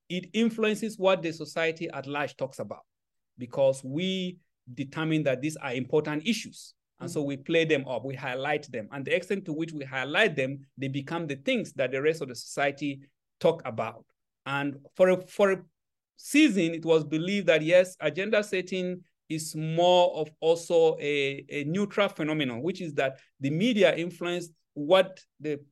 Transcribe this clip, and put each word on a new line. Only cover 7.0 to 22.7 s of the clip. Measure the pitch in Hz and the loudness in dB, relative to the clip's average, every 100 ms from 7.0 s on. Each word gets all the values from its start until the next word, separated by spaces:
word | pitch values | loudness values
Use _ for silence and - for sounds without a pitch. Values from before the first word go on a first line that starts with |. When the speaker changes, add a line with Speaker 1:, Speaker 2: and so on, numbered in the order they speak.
Speaker 1:
And | 135 | -8
so | - | -4
Speaker 2:
Mm-hmm. | 143 | -4
Speaker 1:
we | 139 | -4
play | 139 165 | 0 2
them | 160 147 135 | 4 2 0
up, | 120 | -6
we | 127 | -6
highlight | 135 143 127 139 151 - | -8 -6 -4 -2 -4 -4
them. | 123 104 | -10 -8
And | 139 | -8
the | 135 | -2
extent | 170 185 196 - | -2 -2 -6 -4
to | |
which | 151 160 | -6 -6
we | 156 | -8
highlight | 135 135 131 165 214 147 | -8 -6 -2 2 2 2
them, | 131 139 - - | -2 -4 -12 -10
they | 135 | -6
become | 135 139 165 165 | -6 -4 -4 -4
the | 139 | -6
things | 139 254 165 | -2 -2 -2
that | - 127 | -4 -4
the | 135 | 0
rest | 147 160 | 0 -2
of | 143 | -4
the | 120 | -10
society | - - 143 139 147 135 - _ _ _ | -10 -2 -2 -2 -6 -8 -14 _ _ _
talk | 170 160 | 0 2
about. | 135 110 113 113 - _ _ _ - | -2 -6 -6 -8 -18 _ _ _ -6
And | 139 143 135 - | -4 -4 -6 -10
for | - 185 | 2 4
a, | 185 - | 4 -2
for | - 202 | 0 2
a | 190 - _ _ _ _ _ | 2 -6 _ _ _ _ _
season, | - 285 302 196 165 | 0 4 4 4 0
it | 165 | 0
was | 160 160 | 4 4
believed | 147 156 175 202 170 | 4 -2 0 0 4
that, | 160 | 4
yes, | 156 180 185 - | 6 6 6 0
agenda | 156 147 202 214 | -4 -2 0 0
setting | 208 190 180 185 180 180 - _ - | 0 -2 -2 -4 -4 -6 -12 _ -10
is | 160 160 160 | -8 -6 -6
more | 160 160 175 180 175 | -2 4 6 6 6
of | - 156 - | 2 -6 0
also | 160 165 165 170 165 160 | 2 2 2 4 6 4
a, | 147 147 139 139 - | 0 0 0 -4 -8
a | 143 | -6
neutral | 143 180 202 208 202 | -4 -2 -2 0 0
phenomenon, | 196 151 156 135 117 | 0 -2 0 -2 -4
which | 151 | -6